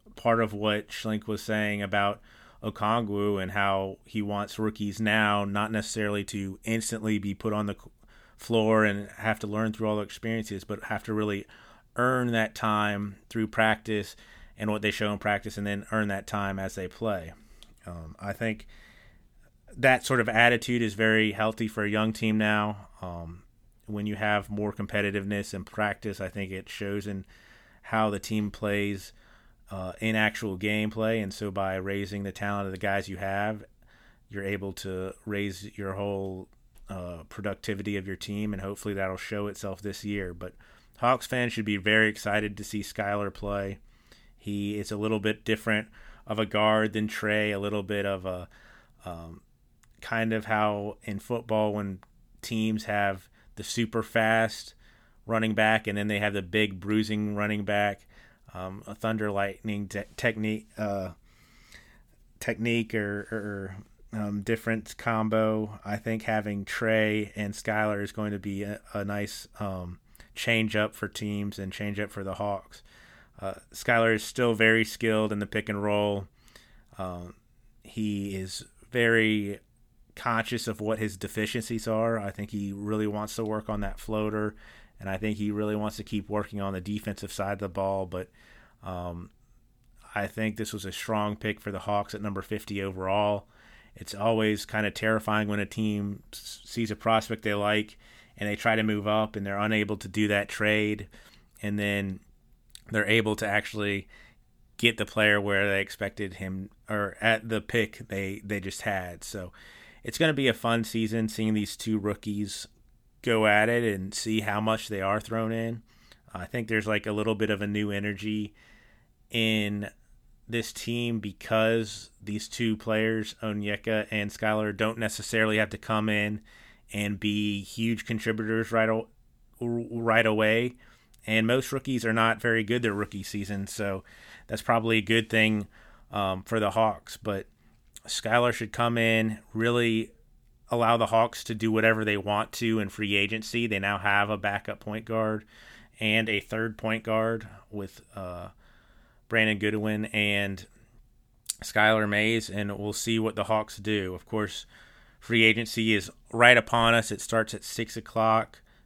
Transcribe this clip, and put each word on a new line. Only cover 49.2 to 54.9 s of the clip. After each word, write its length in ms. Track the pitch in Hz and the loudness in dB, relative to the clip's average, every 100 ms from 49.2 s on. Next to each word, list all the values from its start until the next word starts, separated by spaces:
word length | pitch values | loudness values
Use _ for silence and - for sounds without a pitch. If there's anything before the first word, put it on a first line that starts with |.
| 82 82 _ _ _ _ _ _ | -14 -18 _ _ _ _ _ _
kind 320 | - 113 113 | -4 0 0
of 120 | 110 104 | 0 2
how 520 | 107 107 104 101 - | 2 4 2 -4 -8
in 160 | - 98 | -8 -8
football 540 | - 120 117 110 107 | -4 -4 0 2 2
when 260 | 104 101 92 - _ _ - | 0 -4 -6 -14 _ _ -14
teams 440 | - 110 110 107 107 | -4 0 0 0 0
have 440 | 104 101 95 - _ - - | 2 2 0 -8 _ -18 -12
the 80 | |
super 380 | - - 113 113 | -4 -2 0 -2
fast 720 | - 117 110 113 113 - - - - | 0 4 4 4 2 -2 -14 -20 -20